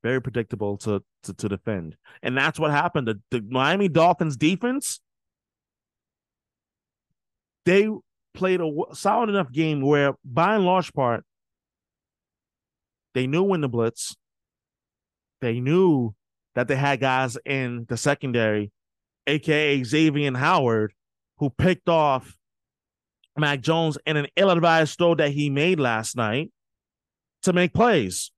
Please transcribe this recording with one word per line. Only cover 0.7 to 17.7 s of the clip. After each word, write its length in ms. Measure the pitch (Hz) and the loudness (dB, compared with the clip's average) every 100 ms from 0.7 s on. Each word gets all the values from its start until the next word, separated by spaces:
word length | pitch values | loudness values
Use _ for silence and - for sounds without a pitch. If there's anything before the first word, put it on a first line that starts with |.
| 101 | -6
to, 220 | 110 101 _ _ | -4 -4 _ _
to, 100 | - | -16
to 140 | 92 104 | -8 -6
defend. 480 | 98 - 101 82 - _ - | -6 -6 -8 -10 -18 _ -10
And 160 | - 131 | -4 0
that's 220 | 147 156 | -2 0
what 120 | 156 | 0
happened. 360 | 147 170 151 117 | 0 0 -2 -4
The, 140 | 101 _ | -6 _
the 140 | 123 107 | -8 -4
Miami 400 | 127 139 190 196 | -2 0 2 0
Dolphins 480 | 156 170 170 160 | 4 2 2 -4
defense, 640 | 127 151 185 240 269 - - _ _ _ _ _ _ _ _ _ _ _ _ _ _ _ _ _ _ _ _ _ _ _ _ _ _ | 0 0 0 -4 -4 -8 -12 _ _ _ _ _ _ _ _ _ _ _ _ _ _ _ _ _ _ _ _ _ _ _ _ _ _
they 220 | 175 196 214 214 _ _ _ | 2 4 4 -2 _ _ _
played 260 | - 185 185 | -4 -2 0
a 60 | |
w-, 220 | 160 147 - | -2 -4 -8
solid 380 | 143 196 220 226 | -4 0 0 0
enough 200 | 202 143 | 0 -2
game 300 | 127 160 147 | -2 -2 0
where, 340 | 135 147 139 - | 2 4 2 -2
by 300 | 135 123 180 | -4 0 2
and 100 | 220 | 2
large 280 | 180 185 165 | 2 2 -2
part, 300 | - 123 117 _ _ _ _ _ _ _ _ _ _ _ _ _ _ _ _ _ _ _ | -2 -2 -2 _ _ _ _ _ _ _ _ _ _ _ _ _ _ _ _ _ _ _
they 120 | 127 | -4
knew 180 | 127 156 | -2 0
when 180 | 196 180 | 0 0
to 80 | 143 | -2
blitz. 480 | 117 113 - - - _ _ _ _ _ _ _ _ _ _ _ _ | -2 -2 -4 -14 -14 _ _ _ _ _ _ _ _ _ _ _ _
They 220 | 123 117 | -6 -4
knew 520 | 127 175 190 143 117 - _ _ _ | 0 2 4 2 0 -6 _ _ _
that 120 | 120 123 | -4 -2
they 80 | |
had 240 | 135 139 135 | 0 0 0
guys 380 | 131 131 131 120 | 0 0 -2 -6
in 400 | - 135 127 | -6 -4 -4